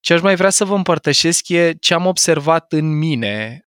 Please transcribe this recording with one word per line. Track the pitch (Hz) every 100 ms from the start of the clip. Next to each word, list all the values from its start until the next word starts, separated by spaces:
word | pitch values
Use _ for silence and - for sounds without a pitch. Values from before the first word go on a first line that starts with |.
Ce | -
aș | 170
mai | 185 185
vrea | 196
să | 185
vă | 196
împărtășesc | 202 185 160 - 139 165 170 -
e | 170 170
ce | 165 -
am | 170 180
observat | 180 - 156 147 160 _
în | 156 156 151
mine | 160 143 110 107 110 135 _